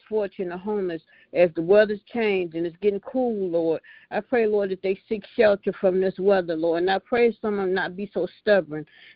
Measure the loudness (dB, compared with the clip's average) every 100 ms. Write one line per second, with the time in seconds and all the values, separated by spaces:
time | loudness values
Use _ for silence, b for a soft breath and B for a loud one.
0 | -6 -4 -4 -6 -8 -8 -6 -4 -4 -6
1 | _ b b 0 2 2 4 4 4 0
2 | _ -4 -2 -2 -4 -4 -6 -2 -2 -2
3 | -6 -4 -2 -2 -2 0 0 -2 B B
4 | B -8 -4 0 2 0 -2 -4 -4 -4
5 | -4 -8 -8 2 4 4 -2 0 2 2
6 | 0 0 2 2 2 -2 0 0 0 -2
7 | -2 2 2 0 -4 -2 -2 -2 -4 -8
8 | -8 -6 -6 _ 2 2 2 -8 -12 B
9 | B